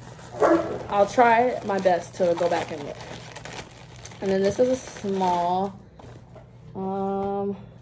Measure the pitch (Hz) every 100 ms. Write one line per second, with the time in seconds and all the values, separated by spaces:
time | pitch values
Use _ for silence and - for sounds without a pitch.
0 | - - - - - 330 - - - 202
1 | 202 - 233 226 247 - 208 196 185 170
2 | - - 180 170 175 165 - 160 - -
3 | - - - - - - - - - -
4 | - - 196 190 196 202 254 254 - -
5 | 202 190 185 175 175 185 196 190 - -
6 | - - - - - - - 196 190 196
7 | 196 196 196 202 202 196 - -